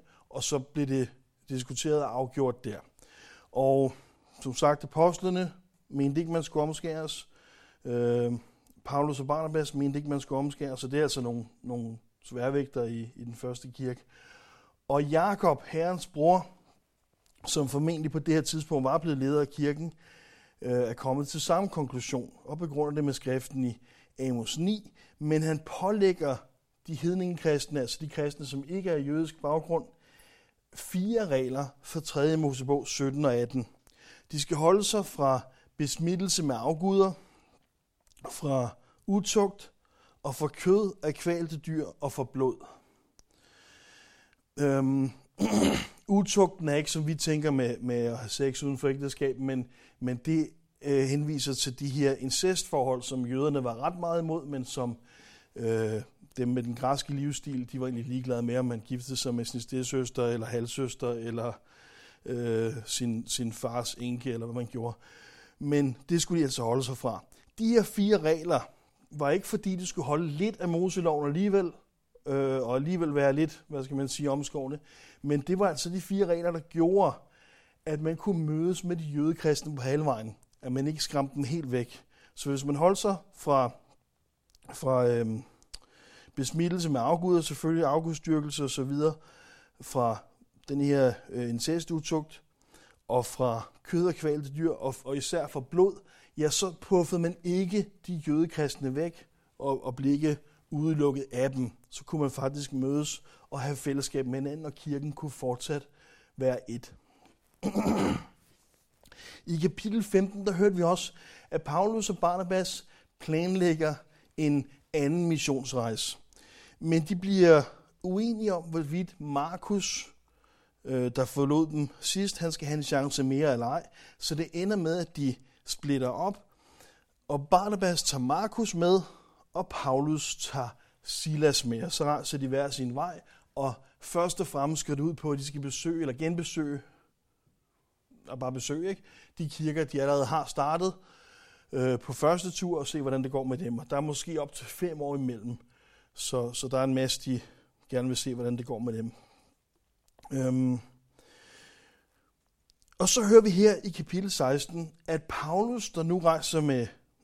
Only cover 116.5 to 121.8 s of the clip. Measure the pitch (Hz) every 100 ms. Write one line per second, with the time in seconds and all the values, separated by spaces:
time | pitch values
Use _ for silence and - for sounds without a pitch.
116.5 | - - - 160 165 151 185 190 196 175
117.5 | 156 131 - _ _ 185 185 233 220 214
118.5 | 180 165 160 147 170 180 - 147 143 151
119.5 | 180 - 208 185 - - - _ _ _
120.5 | _ _ _ - 131 123 120 127 - 139
121.5 | 147 160 151